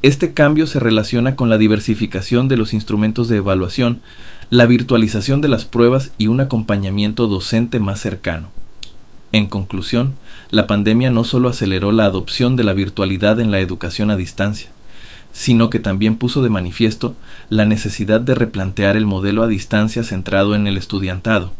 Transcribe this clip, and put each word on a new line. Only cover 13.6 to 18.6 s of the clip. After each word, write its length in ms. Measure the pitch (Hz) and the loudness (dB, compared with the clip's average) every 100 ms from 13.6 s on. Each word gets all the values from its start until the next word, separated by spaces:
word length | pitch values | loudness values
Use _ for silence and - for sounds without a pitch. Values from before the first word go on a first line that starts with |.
| 95 90 85 - 107 | -2 -4 -8 -2 0
a 40 | 101 | 0
distancia, 520 | 87 - 101 104 - - - - - - - | -4 -4 -4 -4 -10 -18 -18 -16 -16 -20 -18
sino 360 | - - 117 113 | -6 2 4 4
que 120 | 113 | 0
también 340 | 101 98 107 | -2 0 0
puso 280 | 113 123 139 | 0 -2 0
de 80 | 123 | 0
manifiesto 680 | 101 87 87 113 107 123 - - - - | 0 -4 0 0 0 -6 -8 -16 -18 -4
la 160 | 107 | 0
necesidad 560 | 107 107 104 - 101 110 | 2 2 -2 -6 0 2
de 160 | 123 127 | 2 0
replantear 600 | 113 101 | 0 -2